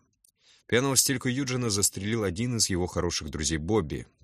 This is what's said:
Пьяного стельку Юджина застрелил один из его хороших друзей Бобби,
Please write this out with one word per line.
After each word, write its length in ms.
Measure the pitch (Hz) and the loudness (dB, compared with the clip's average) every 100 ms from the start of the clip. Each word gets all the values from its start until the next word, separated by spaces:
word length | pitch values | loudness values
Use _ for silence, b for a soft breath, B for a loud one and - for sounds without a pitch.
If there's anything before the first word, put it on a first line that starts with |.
| _ _ _ b b b - | _ _ _ b b b 0
Пьяного 320 | - 139 131 | 2 4 2
стельку 300 | - 131 131 | 2 0 0
Юджина 420 | 123 139 127 120 | -2 -2 -2 0
застрелил 540 | 101 98 - 101 117 | 2 0 -2 -2 0
один 340 | 101 87 123 117 | 0 0 -2 0
из 100 | - | 0
его 200 | 90 87 | 0 0
хороших 420 | 85 85 - 80 | 0 -2 -2 -4
друзей 300 | 73 73 80 | -4 -2 0
Бобби, 480 | 80 110 76 73 - _ | 2 0 0 -4 -10 _